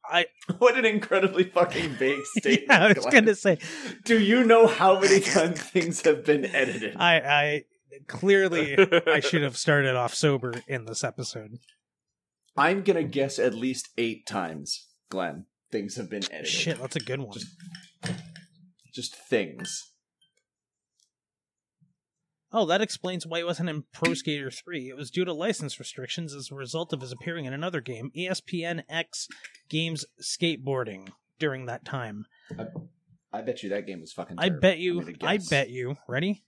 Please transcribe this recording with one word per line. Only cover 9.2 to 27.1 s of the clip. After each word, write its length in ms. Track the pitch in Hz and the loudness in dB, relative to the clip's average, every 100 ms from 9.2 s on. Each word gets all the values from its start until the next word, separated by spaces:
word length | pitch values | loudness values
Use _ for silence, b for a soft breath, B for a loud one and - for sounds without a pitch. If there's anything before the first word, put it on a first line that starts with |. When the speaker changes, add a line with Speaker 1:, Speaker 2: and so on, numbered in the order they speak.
| - 165 | 2 0
Speaker 1:
have 140 | 143 117 | 0 0
started 400 | - 143 135 127 | 2 4 4 0
off 180 | 120 | -2
sober 400 | - 151 135 123 120 - | 2 2 2 -2 -8 -8
in 160 | 135 | -8
this 180 | 113 113 | -8 -6
episode. 560 | 131 - 120 117 107 117 _ _ _ _ _ _ _ _ _ | -6 -6 -10 -10 -14 -18 _ _ _ _ _ _ _ _ _
Speaker 2:
I'm 280 | - 151 196 | 0 2 2
gonna 220 | 190 170 | 2 2
guess 340 | 139 139 135 - | 0 -2 -2 2
at 160 | 123 | 0
least 340 | 113 131 127 - - | 0 -4 -6 -8 -4
eight 300 | 117 107 - | -4 -4 -8
times, 640 | 107 85 78 73 - - _ _ | -6 -6 -8 -10 -10 -12 _ _
Glenn, 380 | 95 87 78 - _ _ | -6 -6 -8 -16 _ _
things 260 | 110 101 - | -8 -8 -10
have 140 | 95 | -10
been 140 | 104 95 | -8 -8
edited. 180 | 78 - | -8 -6
Speaker 1:
Shit, 300 | - 170 143 | -2 -2 -4
that's 160 | 127 151 | -6 -10
a 40 | |
good 200 | 120 135 | -8 -8
one. 120 | 127 | -8
Speaker 2:
Just, 140 | 104 - - - - - _ - - - - _ _ _ _ _ | -12 -16 -18 -20 -20 -20 _ -10 -10 -12 -20 _ _ _ _ _
just 200 | - 117 - | -12 -12 -14
things. 720 | - 117 87 69 - - - _ _ _ _ _ _ _ _ _ _ _ _ _ _ _ _ _ _ _ _ _ _ _ _ _ _ | -4 -2 -2 -10 -12 -12 -14 _ _ _ _ _ _ _ _ _ _ _ _ _ _ _ _ _ _ _ _ _ _ _ _ _ _
Speaker 1:
Oh, 120 | 226 175 | -2 2
that 160 | 185 | 2
explains 440 | 214 - 180 180 165 | 0 -4 -6 -6 -6
why 120 | 165 | -6
he 60 | |
wasn't 260 | 170 170 170 | -4 -4 -4
in 140 | 151 - | -6 -10
Pro 180 | - 160 | -2 -2
Skater 380 | 170 - 147 135 | -2 -4 -6 -6
three. 380 | - - 165 127 | -12 -12 -10 -10
It 60 | 135 | -14
was 140 | 139 | -8
due 140 | 175 | -4
to 80 | 180 | -4
license 460 | 156 190 202 147 - | -2 -4 -4 -6 -10
restrictions 560 | - - 131 - 160 | -14 -14 -10 -10 -10
as 160 | 139 127 | -12 -14
a 40 | |
result 380 | 139 127 160 170 | -14 -10 -8 -6
of 80 | 151 | -8
his 100 | 127 | -8